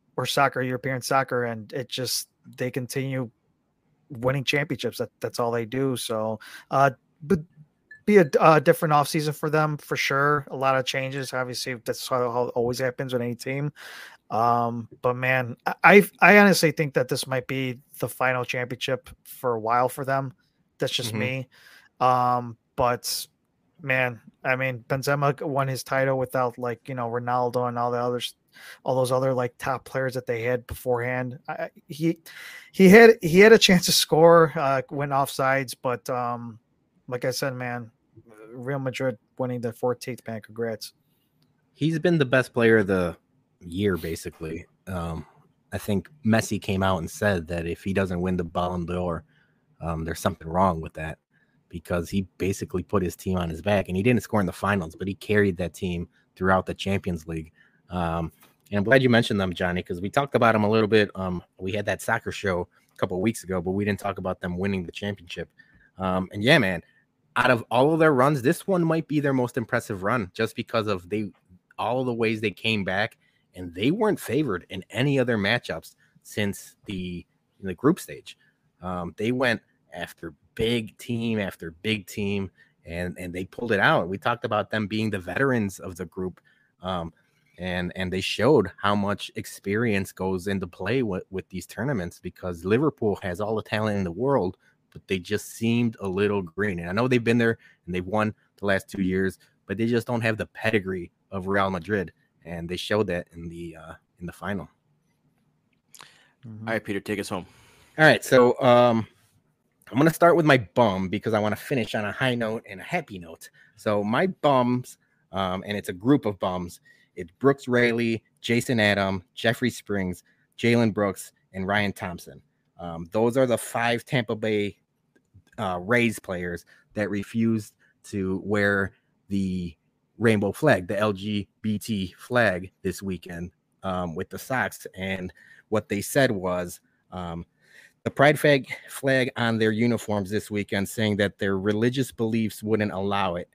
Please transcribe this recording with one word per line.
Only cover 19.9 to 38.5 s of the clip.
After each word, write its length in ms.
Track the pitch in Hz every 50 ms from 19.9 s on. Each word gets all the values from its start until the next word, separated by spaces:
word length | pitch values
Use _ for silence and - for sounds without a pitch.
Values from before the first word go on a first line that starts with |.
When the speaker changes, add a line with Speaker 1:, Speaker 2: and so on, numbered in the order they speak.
Speaker 1:
for 160 | - - 135
them. 260 | 131 135 135 139 127 - _ _ _ _ _ _ _ _ -
That's 160 | - 127 -
just 160 | - 123 113
Speaker 2:
Mm-hmm. 80 | 107 107
Speaker 1:
me. 300 | 110 127 131 135 127 - _ _ - - - - - _ _ -
Um, 560 | 127 127 127 127 123 123 123 123 123 120 113 - _ _ _
but 520 | - 127 120 120 113 - - - - - - _ _ _ _ _ _ _ _ _ - -
man, 360 | 139 131 131 127 123 120 110 - - - _ -
I 140 | 135 127
mean, 260 | 127 131 131 127 117 113 -
Benzema 500 | 139 131 123 143 143 147 143 143 139 - 190
won 260 | 160 135 139 135 131
his 160 | 131 123 -
title 340 | - 135 135 135 135 135 131
without, 380 | 127 123 - 131 123 120 117
like, 320 | - 123 120 117 - _ -
you 60 | 135
know, 140 | 127 120 117
Ronaldo 600 | 113 120 120 123 123 127 123 123 117 123 123 123
and 100 | 120 120
all 120 | 120 123
the 80 | 123 120
others, 360 | 123 123 123 120 113 - - _ _ _ _ - - - - - -
all 140 | 143 131
those 160 | 131 131 120 131
other, 220 | 127 135 135 131
like, 200 | 123 123 120 - -
top 260 | - 139 131 113 -
players 300 | - - 135 131 131 117
that 120 | 131 -
they 140 | - 120 113
had 260 | 110 123 127 120 117
beforehand. 720 | - - - - 127 123 120 117 123 127 127 127 123 120 151 - -
I, 40 | 156
I, 180 | - 160 175 - - -
he, 320 | - 160 143 160 165 165 - _ - - - - - - - - - -
he 160 | - 190 180
had, 300 | 196 233 233 226 226 -
he 200 | - 160 160 185
had 120 | 202 226 226
a 60 | 208
chance 260 | - - 185 175 -
to 60 | - -
score, 640 | - - - 160 156 165 170 170 170 165 151 139
uh, 240 | 165 143 135 135 131 127 -
went 220 | 156 139 143 143 139
offsides, 640 | 135 139 - - - 135 131 135 135 135 117 - - -
but, 260 | 131 120 117 - -
um, 500 | 131 123 123 120 120 120 120 117 110 110 _ _ _ _ _ _ _ _ _ -
like 160 | 127 123 -
I 80 | 135 123
said, 220 | - 147 139 127
man, 360 | 123 127 123 120 120 117 113 - _ _ _ _ - - _ 110 107 110 110